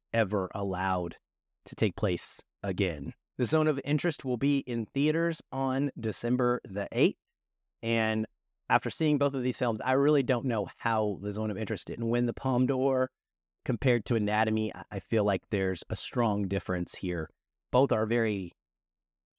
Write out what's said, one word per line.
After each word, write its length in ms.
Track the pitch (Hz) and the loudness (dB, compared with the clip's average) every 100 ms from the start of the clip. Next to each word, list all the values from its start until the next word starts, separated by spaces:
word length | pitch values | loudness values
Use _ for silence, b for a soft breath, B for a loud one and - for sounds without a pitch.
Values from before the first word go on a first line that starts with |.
| _ | _
ever 360 | 117 104 101 92 | -2 0 0 -2
allowed 640 | 104 101 90 95 92 87 - _ _ _ _ - | -4 -4 -2 0 0 -2 -8 _ _ _ _ -20
to 100 | - | -2
take 200 | 107 - | -2 0
place 460 | 104 87 - - - _ | 0 0 -4 -12 -18 _
again. 500 | 101 90 95 76 69 - _ - | -6 0 -2 -2 -8 -12 _ -4
The 80 | 117 | 0
Zone 220 | 156 156 | 2 2
of 120 | 135 | 0
Interest 400 | - 147 175 - | 0 0 0 -2
will 140 | 131 123 | -4 0
be 220 | 143 139 | 2 0
in 260 | 127 120 113 | -2 -4 -4
theaters 560 | 139 147 156 170 160 - | 0 2 2 0 -4 -6
on 400 | 135 135 131 143 - | -4 -2 0 -2 -2
December 600 | 110 101 120 123 123 123 | -4 -2 0 2 2 0
the 240 | - 98 101 | -4 -6 -4
eighth. 260 | 117 165 - _ _ _ _ _ _ | 2 2 0 _ _ _ _ _ _
And 460 | 113 117 110 110 107 _ _ _ - | -2 0 2 0 -2 _ _ _ 0
after 200 | 120 123 | 0 2
seeing 280 | - 156 147 | 0 2 2
both 160 | 143 | 2
of 100 | 135 | 0
these 140 | 127 123 | -2 0
films, 220 | 123 113 | 0 0
I 100 | 123 | 0
really 300 | 131 143 151 | 2 4 4
don't 220 | 123 123 127 | 2 0 0
know 220 | 117 92 - | -2 -2 -4
how 420 | 123 113 107 90 | -2 0 0 -2
The 120 | 101 | -4
Zone 180 | 101 110 | -4 -4
of 60 | 101 | -4
Interest 300 | 107 104 - | -4 -4 -6
didn't 220 | 87 117 | -6 0
win 180 | 120 120 | 0 0
the 60 | |
Palme 340 | 110 131 123 127 | 0 0 2 2
d'Or 420 | 131 135 131 127 _ _ _ _ _ - | 2 2 2 0 _ _ _ _ _ -4
compared 400 | 120 135 120 - | 0 2 2 2
to 100 | 117 | 0
Anatomy. 580 | 104 107 110 110 110 | 2 2 2 2 0
I, 100 | - - | -4 -10
I 80 | 101 | -10
feel 240 | - 113 | -2 2
like 180 | 101 98 - | 2 2 0
there's 340 | 101 95 92 - | 0 0 -2 -4
a 60 | - | -6
strong 520 | - 127 117 101 101 | -4 0 2 2 0
difference 480 | 98 - 90 87 - | -2 -2 -2 -4 -6
here. 340 | - 87 78 _ _ _ _ | -4 -4 -6 _ _ _ _
Both 200 | 123 135 | 2 4
are 140 | 113 110 | 2 2
very 480 | 117 113 101 90 - _ _ _ _ _ _ _ | 2 0 -2 -6 -12 _ _ _ _ _ _ _